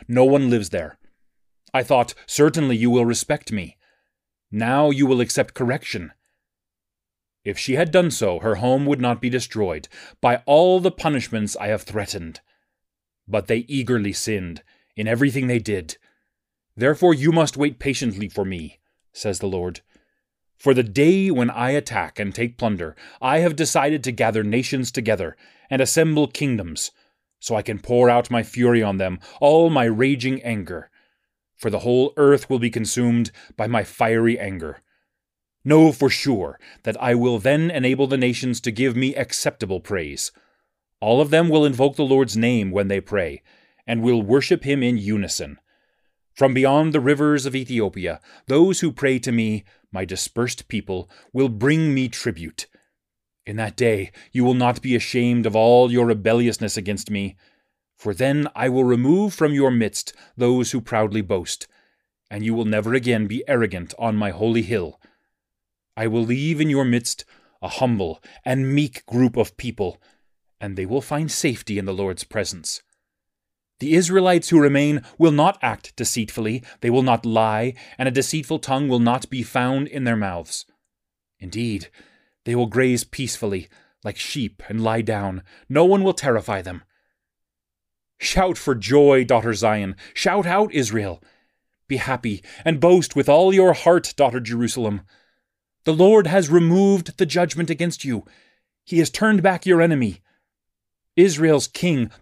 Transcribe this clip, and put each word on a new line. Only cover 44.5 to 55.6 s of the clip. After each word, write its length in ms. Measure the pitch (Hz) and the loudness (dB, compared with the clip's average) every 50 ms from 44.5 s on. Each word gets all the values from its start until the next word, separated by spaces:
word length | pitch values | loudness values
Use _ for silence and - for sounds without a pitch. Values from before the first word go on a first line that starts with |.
| 185 151 - | -2 -2 0
him 220 | 139 143 139 127 | -4 -2 0 0
in 140 | 123 123 113 | 0 0 -2
unison. 600 | 101 101 107 104 98 82 - - 85 71 71 - _ _ _ _ _ _ _ _ _ _ _ _ _ _ _ | -2 -2 -4 -4 -4 -6 -6 -8 -8 -10 -14 -20 _ _ _ _ _ _ _ _ _ _ _ _ _ _ _
From 220 | - 139 135 127 | 0 0 2 2
beyond 380 | 127 131 131 135 151 156 160 147 | 2 2 4 4 4 2 2 0
the 80 | 156 | 0
rivers 440 | 123 131 147 139 151 151 147 143 127 | 2 2 2 2 2 2 2 2 0
of 120 | 135 123 | -4 -4
Ethiopia, 640 | 135 127 123 127 117 107 95 - 98 90 87 78 - _ _ - - _ | -6 -6 -4 -2 -2 -2 -2 -4 -6 -8 -8 -8 -8 _ _ -20 -20 _
those 320 | - 131 147 170 190 185 - | 0 4 4 4 4 4 0
who 140 | - 160 - | -2 -4 -4
pray 260 | - 143 135 131 127 | 0 0 0 0 0
to 140 | 120 131 120 | -2 -2 -2
me, 320 | 117 110 110 107 104 - _ _ _ _ _ | 0 0 -2 -2 -4 -8 _ _ _ _ _
my 140 | - 95 95 | -10 -10 -8
dispersed 640 | 87 92 - - - - 117 120 120 - - - _ | -8 -6 -8 -8 -8 -4 -4 -4 -4 -4 -10 -12 _
people, 420 | - 104 - - 95 92 90 - _ - _ _ - | -8 -8 -6 -6 -8 -8 -8 -12 _ -20 _ _ -2
will 160 | 127 135 131 | -2 -2 -2
bring 440 | 113 101 113 139 151 160 160 156 139 | -2 -2 0 2 2 2 2 0 0
me 160 | 131 131 120 | 0 -2 -4
tribute. 580 | - - - 120 98 82 85 - - - - - _ _ _ _ _ _ _ _ _ _ _ _ _ _ _ | -6 -6 -8 -8 -8 -8 -12 -14 -14 -14 -18 -18 _ _ _ _ _ _ _ _ _ _ _ _ _ _ _
In 120 | - 104 | -12 -8
that 200 | 110 110 104 - | -8 -8 -8 -4
day 360 | - 120 117 110 101 98 - _ - - _ | -2 0 0 0 -2 -4 -10 _ -20 -20 _
you 140 | _ 127 123 | _ 0 0
will 100 | 123 123 | 2 2
not 260 | 127 123 123 123 123 | 2 2 0 0 -2
be 140 | - 135 123 | -2 -2 -2
ashamed 500 | 117 - - - 123 120 123 120 120 110 | -2 -2 -2 -2 0 0 2 0 0 0
of 120 | 113 101 | 0 2
all 340 | 110 | 2